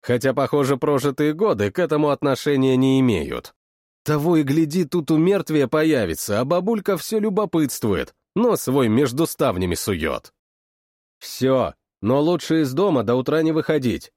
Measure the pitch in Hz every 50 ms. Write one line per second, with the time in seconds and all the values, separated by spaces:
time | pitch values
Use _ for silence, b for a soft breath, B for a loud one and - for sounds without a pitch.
0 | - - 120 123 123 135 123 143 135 123 - 147 139 127 139 123 - 147 147 131
1 | 120 143 131 - 147 151 151 160 214 214 156 101 104 101 - - 175 156 156 147
2 | 151 147 139 - - 143 135 - - 151 143 135 131 131 131 127 131 135 135 135
3 | 131 123 107 85 73 65 64 60 - - _ _ _ _ _ _ _ _ _ _
4 | _ - 151 147 147 170 175 160 151 135 139 165 165 147 151 185 175 135 - 175
5 | 147 - 160 156 160 180 202 190 160 - 156 151 135 120 - 156 156 160 156 127
6 | 104 85 78 - - - 101 107 127 139 175 180 180 208 233 214 185 - 196 165
7 | - - 220 220 202 220 185 202 214 175 - 165 156 131 - - - 110 95 78
8 | 64 - _ _ _ _ _ 185 233 240 196 147 - 135 127 143 131 110 107 123
9 | 147 127 120 139 165 147 - - 156 127 98 90 92 90 85 - - 113 98 78
10 | 78 78 65 57 _ - _ _ _ _ _ _ _ _ _ _ _ _ _ _
11 | _ _ _ _ - - - - 127 131 131 131 110 78 - _ _ _ _ _
12 | - 107 127 139 147 165 175 160 - - 160 160 156 127 127 151 196 202 160 127
13 | 107 101 120 127 123 147 143 160 156 160 156 160 - - 156 151 127 120 90 -
14 | - - _